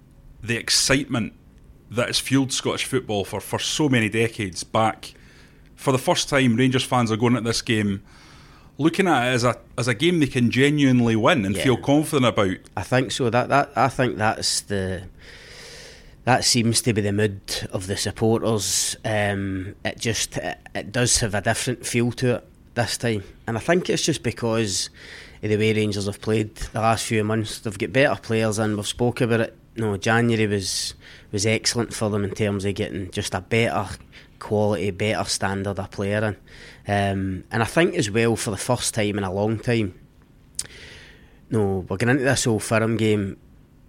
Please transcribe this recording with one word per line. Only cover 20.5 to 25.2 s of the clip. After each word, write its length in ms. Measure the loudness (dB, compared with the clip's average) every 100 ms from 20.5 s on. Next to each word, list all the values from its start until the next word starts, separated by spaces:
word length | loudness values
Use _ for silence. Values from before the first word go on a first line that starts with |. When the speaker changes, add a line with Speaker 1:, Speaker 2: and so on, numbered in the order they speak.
| -10 -10
Speaker 2:
it 180 | -10 -6
does 260 | 0 2 2
have 160 | 0
a 60 | -2
different 440 | 0 -2 -2 -6 -4
feel 260 | 0 0
to 240 | 0 0 0
it 100 | -4 -20 -10
this 220 | -4 -2 -2
time, 260 | -2 -2 -6 -14 -6
and 80 | -6
I 40 |
think 300 | 0 0 2
it's 140 | -2
just 180 | 0 -2
because 680 | -2 -2 -2 0 0 -2 -6 -10 -20 -18